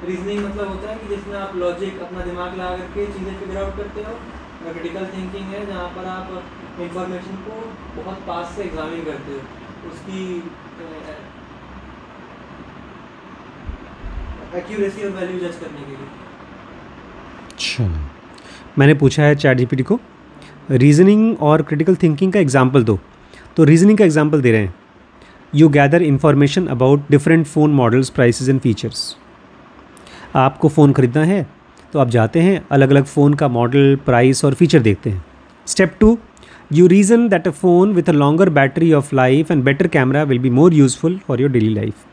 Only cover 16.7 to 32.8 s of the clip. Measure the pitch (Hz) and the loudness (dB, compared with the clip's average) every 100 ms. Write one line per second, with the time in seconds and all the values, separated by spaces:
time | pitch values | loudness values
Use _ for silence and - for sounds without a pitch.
16.7 | - - - - - - - - - - | -20 -20 -20 -20 -20 -20 -20 -20 -12 -10
17.7 | - 107 78 71 - - - - - - | -4 -4 -4 -8 -14 -20 -20 -20 -20 -10
18.7 | - 139 147 143 147 147 147 147 127 123 | 2 4 4 2 2 2 2 2 0 0
19.7 | 131 127 233 - - - - - - - | -2 -2 -4 -4 -20 -20 -20 -20 -20 -4
20.7 | 135 139 147 190 214 220 220 151 156 147 | 2 4 6 6 4 2 0 2 0 0
21.7 | 151 156 185 175 147 190 202 156 131 127 | -2 0 2 2 0 0 0 2 2 4
22.7 | 135 113 98 - - - - - - 151 | 4 2 -2 -4 -20 -20 -20 -10 2 6
23.7 | 160 196 214 196 151 151 151 127 110 101 | 6 6 6 4 4 2 2 2 2 0
24.7 | - _ _ _ _ - - - 147 156 | -8 _ _ _ _ -20 -20 -6 4 4
25.7 | 147 143 165 160 139 156 139 143 160 170 | 6 4 4 2 2 2 4 2 0 -4
26.7 | 127 127 143 143 143 143 165 151 - 151 | 0 2 2 2 0 4 0 0 0 2
27.7 | 143 120 120 131 - 123 117 127 135 123 | 2 2 2 -2 0 2 2 -2 0 0
28.7 | 107 113 - - - - - - - - | -2 -6 -10 -12 -14 -20 -20 -20 -20 -20
29.7 | - - - - - - - 131 - 156 | -20 -20 -20 -20 -20 -4 0 0 2 0
30.7 | 143 147 139 127 131 160 196 143 - _ | 4 4 4 0 2 0 0 -4 -12 _
31.7 | - - 151 127 117 113 170 175 185 - | -20 -8 -2 0 2 0 2 2 0 0
32.7 | 139 | 2